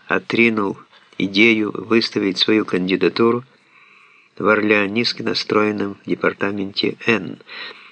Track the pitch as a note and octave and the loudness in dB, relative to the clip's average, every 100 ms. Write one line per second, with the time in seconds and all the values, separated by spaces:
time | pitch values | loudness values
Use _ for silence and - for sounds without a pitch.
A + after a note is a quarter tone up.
0 | - F#2 - A2+ A#2 A2 G2 - - _ | -4 -2 0 2 2 2 -2 -6 -14 _
1 | _ - G2 G2 A#2 A2 G#2 - F#2+ A2+ | _ -4 -2 4 4 4 0 -4 0 0
2 | - A2 G2 F#2 - A2 G2 F#2 F#2 F#2 | 0 -2 -2 0 2 2 0 -2 0 2
3 | F2+ G2+ A#2 A#2+ C3 _ _ _ _ _ | 2 2 2 0 -6 _ _ _ _ _
4 | _ _ _ - F#2+ G#2+ G#2 G#2 G2 A2 | _ _ _ -2 0 2 4 2 2 -2
5 | A#2+ - A2+ F#2 - G#2+ G#2+ G#2 G2+ G2 | -2 -4 -4 -4 0 0 0 -2 -6 -8
6 | - F2 F#2 F#2 G2+ G#2 G2 - G2+ - | -6 -2 -2 -2 -4 -4 -6 -4 -4 -2
7 | - G#2+ E2+ - - - - - - | -2 -2 -2 -12 -16 -16 -16 -18 -20